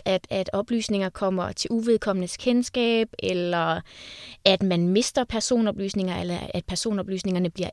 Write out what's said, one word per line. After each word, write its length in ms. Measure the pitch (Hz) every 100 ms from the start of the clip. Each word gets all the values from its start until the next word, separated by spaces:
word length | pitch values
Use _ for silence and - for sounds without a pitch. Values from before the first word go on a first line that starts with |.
| -
at, 220 | 185 -
at 200 | 190 185
oplysninger 560 | 196 214 233 214 202 190
kommer 420 | - 190 185 -
til 200 | - -
uvedkommendes 640 | 233 226 220 214 190 180 -
kendskab, 720 | 254 240 240 254 233 226 226 -
eller 600 | 190 180 175 170 165 165 - - - - - - 202
at 180 | 190
man 240 | 196 175 175
mister 360 | 196 247 269
personoplysninger, 960 | 247 220 - 247 214 190 196 202 185 175
eller 180 | 175 175 -
at 120 | 175 -
personoplysningerne 840 | 180 226 202 196 185 196 180 180
bliver 200 | 180 180